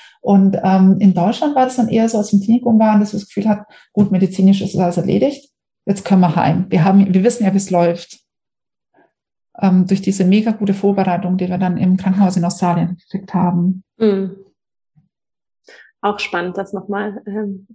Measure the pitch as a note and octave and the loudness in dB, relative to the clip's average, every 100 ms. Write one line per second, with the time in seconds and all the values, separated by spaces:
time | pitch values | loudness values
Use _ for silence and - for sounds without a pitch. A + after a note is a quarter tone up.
0 | - _ - G3 G3 G3 F#3+ F#3+ F#3+ F#3+ | -20 _ 0 4 4 2 0 4 4 4
1 | G3+ F3+ F3 - D4+ C#4+ B3+ B3+ A3 A3+ | 4 2 0 0 -2 0 0 0 -2 0
2 | A3+ A3 G3+ G3+ G#3 A#3+ B3 A3 A3 G#3 | 0 -2 0 -2 2 0 2 2 4 4
3 | G#3 G3+ - - G#3+ G#3 - - _ - | 2 -4 -8 -4 -2 -2 -6 -20 _ -2
4 | G3+ F#3 F#3 - F#3+ G3 - - F3+ F3 | 0 0 0 2 2 2 0 -2 -2 -2
5 | - G3+ C4+ C#4+ - _ _ _ - G3 | -2 0 0 -2 -12 _ _ _ -6 -6
6 | - F#3+ F3+ D#3+ - E3+ F#3 F#3 F#3 G3 | 0 2 2 2 0 0 0 0 4 4
7 | G3 F#3 G#3 A#3+ G3 F#3+ G3 F3+ F3 E3+ | 4 2 0 0 -2 -2 -2 0 0 -2
8 | - - _ _ _ _ _ _ _ _ | -10 -20 _ _ _ _ _ _ _ _
9 | _ _ _ _ _ - G3 F#3 F3+ G3 | _ _ _ _ _ -4 2 2 2 0
10 | G3 G3 F3+ G#3 A3 G#3+ G3+ G3 G3+ G3+ | -2 0 2 2 0 -2 -2 0 0 0
11 | F#3 F3 F#3 F#3 F3+ F3+ F#3 F3 F#3 F#3 | 0 -2 -2 -4 -4 -2 -2 0 0 0
12 | F#3+ F#3 F#3+ F#3 E3+ - F3+ F3 E3 F3+ | 0 0 0 0 -4 -2 -2 0 -2 -6
13 | _ - - F3+ F3+ F3 F3+ F#3+ - - | _ -12 -6 -2 0 0 -2 -4 -10 -4
14 | A3 G3 F#3+ F#3+ - _ _ _ _ _ | -2 -2 -4 -10 -20 _ _ _ _ _
15 | _ _ _ _ _ _ _ - _ _ | _ _ _ _ _ _ _ -20 _ _
16 | G3+ G#3 - F3 F3 F#3 G3 G3 G3+ G3+ | -6 -4 -6 -6 -6 -8 -10 -10 -8 -8
17 | G#3 G3+ - G#3 G#3 F#3+ - | -8 -10 -12 -10 -8 -10 -16